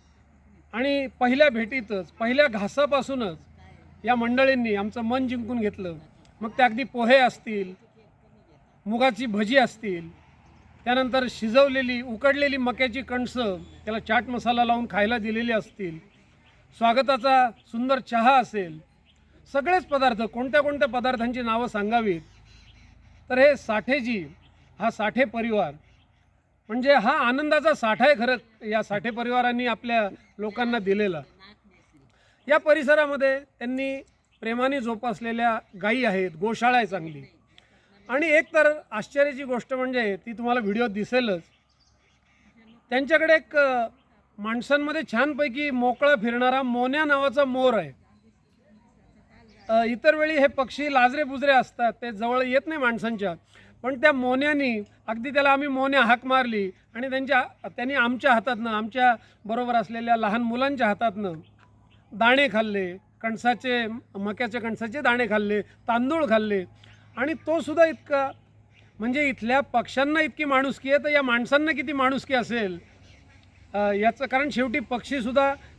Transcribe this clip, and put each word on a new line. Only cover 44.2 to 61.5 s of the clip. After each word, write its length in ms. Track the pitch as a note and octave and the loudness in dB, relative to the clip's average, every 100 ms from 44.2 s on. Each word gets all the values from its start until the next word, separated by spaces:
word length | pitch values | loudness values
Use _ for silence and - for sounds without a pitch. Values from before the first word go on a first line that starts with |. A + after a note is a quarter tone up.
| _ - | _ -12
माणसांमध्ये 640 | G#3 A#3 A3 C#4+ D4 D#4 B3 | -6 -6 0 0 0 -4 -4
छानपैकी 600 | A3 C#4+ C#4+ D4 A#3+ D4 | 0 0 0 -4 -2 -4
मोकळा 440 | B3+ B3 A#3+ C#4+ C#4 | 0 0 2 2 2
फिरणारा 460 | A3+ A#3+ B3 C4 | 2 2 2 2
मोन्या 440 | B3+ A#3+ B3+ D4 D4+ | 0 0 0 0 2
नावाचा 400 | C#4 C#4 A#3+ C#4 | 2 2 2 0
मोर 320 | B3+ B3+ A3 | 2 2 2
आहे. 140 | D3+ - _ _ _ _ _ _ G#3+ G#3+ _ _ _ _ _ A3+ A3+ - G3+ | -2 -10 _ _ _ _ _ _ _ _ _ _ _ _ _ _ -20 -16 -2
अ, 140 | A3+ | 0
इतर 320 | A#3 A#3+ D#4 D4+ | 0 2 2 4
वेळी 240 | D#4 D#4 | 2 4
हे 80 | C#4 | 2
पक्षी 460 | C#4 C4 - D4 | 2 -4 -4 -2
लाजरे 300 | C4+ B3 D4 | 4 4 2
बुजरे 280 | C#4+ C4+ C#4 | -4 -2 2
असतात, 420 | C4 - - A#3 | 2 2 -2 -2
ते 180 | - A#3+ | -2 -10
जवळ 300 | G3+ A#3 B3+ | -6 -2 -2
येत 260 | B3+ C4 D#4 | 0 0 -2
नाही 140 | D#4+ | -2
माणसांच्या, 520 | B3 A#3 A3+ A3 F#3+ E3 _ - - _ | -2 0 -4 -4 -6 -6 _ -20 -20 _
पण 180 | B3 C4+ | -6 2
त्या 100 | D4+ | 2
मोन्यानी, 720 | C4+ B3+ C4 D4 D4 C4+ A3 G#3 _ - | 4 2 0 2 0 0 -2 -6 _ -10
अगदी 220 | A3+ C4+ | -8 -2
त्याला 200 | C#4 C#4 | 2 4
आम्ही 180 | C#4 C#4+ | 2 0
मोन्या 340 | C4 C4+ C#4 | -2 2 4
हाक 240 | A3+ A#3+ B3+ | 4 2 2
मारली 460 | C4 B3 G#3+ F#3+ - _ A3+ | 0 0 -2 -4 -8 _ -10
आणि 140 | C4 | -6
त्यांच्या, 340 | C4 C4+ C4 B3 - G3+ | -4 0 0 0 -8 -14
त्यांनी 280 | - B3 | -8 -4
आमच्या 400 | C#4 A#3+ B3 C#4+ | 0 0 0 2
हातातनं, 360 | A3+ G3+ A3+ A#3 | 2 2 -4 -4
आमच्या 460 | G#3+ A3 B3+ B3+ A3+ - _ G3 | -4 -4 2 2 2 -4 _ -6
बरोबर 300 | A#3 B3 A#3 | -4 0 0
असलेल्या 400 | G#3+ A#3 A#3 A#3 | -2 -4 0 0
लहान 260 | G#3+ A3+ | 0 -2
मुलांच्या 460 | A#3 A#3+ C4+ C4+ A3 | -2 -2 -2 0 0
हातातनं 460 | G3+ G3 F#3+ G3 D#3 - | 0 -2 -4 -6 -8 -14